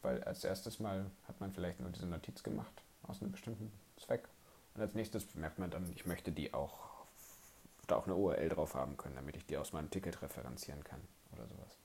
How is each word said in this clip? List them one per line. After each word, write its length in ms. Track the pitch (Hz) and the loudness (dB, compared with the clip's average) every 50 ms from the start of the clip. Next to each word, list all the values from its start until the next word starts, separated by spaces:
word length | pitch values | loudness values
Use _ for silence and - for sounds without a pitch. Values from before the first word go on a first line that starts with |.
weil 200 | - - 62 60 - | 4 4 2 4 2
als 200 | - - - - | 0 -2 2 2
erstes 360 | - 95 95 - 113 - - | 2 2 2 -2 -4 -2 0
Mal 300 | 107 104 95 95 98 98 98 - - - | 0 2 2 2 0 -2 -4 -8 -12 -12
hat 120 | - - | -6 -4
man 120 | 98 95 | -4 -2
vielleicht 280 | 95 92 90 87 87 - | 0 0 0 0 0 -2
nur 100 | - 90 | -4 -4
diese 160 | 87 - 87 | -2 -2 -2
Notiz 360 | 87 85 - - - - - | 0 -2 -2 -2 -6 -8 -4
gemacht 400 | - - - 55 - - - - - - - - - | 0 0 2 2 0 -4 -10 -16 -18 -20 -18 -14 -8
aus 180 | - - - | -8 -4 -2
einem 100 | - 101 | -2 -2
bestimmten 380 | - - - 120 113 98 107 107 104 101 - - - | -2 -2 -4 -4 -4 -2 -4 -6 -8 -12 -18 -20 -18
Zweck. 320 | - - - 113 120 - - - - - - - - - - - | -16 0 2 2 2 2 -6 -18 -20 -20 -20 -20 -20 -20 -14 -2
Und 80 | 104 | 0
als 120 | 107 95 98 | 0 2 2
nächstes 400 | 110 110 107 - 107 - - - | 0 0 2 0 -2 -2 -2 -4
merkt 220 | 85 78 78 - - | -2 -2 -2 0 0
man 120 | 92 90 | 0 0
dann, 200 | 85 87 92 85 82 | 2 0 0 -2 -2
ich 100 | - - | -4 0
möchte 280 | 87 87 - - 90 | -2 -2 0 0 0
die 200 | 78 - 71 - | 0 0 0 2
auch, 540 | - 65 71 - - - - - - - - - - - - - - - - - - - - - - - - | 2 2 0 0 -2 -10 -10 -12 -12 -12 -14 -16 -16 -18 -16 -16 -16 -18 -18 -18 -20 -18 -20 -20 -18 -10 4
da 100 | - - | 6 6
auch 80 | - - | 6 6
eine 120 | 95 92 | 6 6
U 120 | 90 101 90 | 8 8 8
R 80 | - | 8
L 140 | - 78 82 | 8 6 6
drauf 240 | 78 78 78 - - | 6 4 4 2 4
haben 240 | 67 65 71 69 - | 2 2 2 0 -4
können, 160 | - 69 67 | -4 -6 -4
damit 220 | 64 69 71 - | -4 -4 -4 -6
ich 100 | 82 - | -6 -4
die 100 | - 71 | -2 0
aus 160 | 71 71 - | 0 0 0
meinem 160 | - 80 76 - | 0 -2 -2 0
Ticket 300 | - 95 - 82 - - | 0 0 0 0 -2 -2
referenzieren 640 | - 69 - - 62 64 64 - - - 71 71 - | -4 -4 -4 -4 -4 -4 -6 -6 -6 -6 -6 -8 -8
kann 160 | - - 64 - - - - - - | -8 -10 -10 -10 -12 -16 -20 -16 -12
oder 140 | - - - | -10 -8 -8
sowas. 300 | - - - - - - - | -8 -8 -10 -12 -12 -14 -20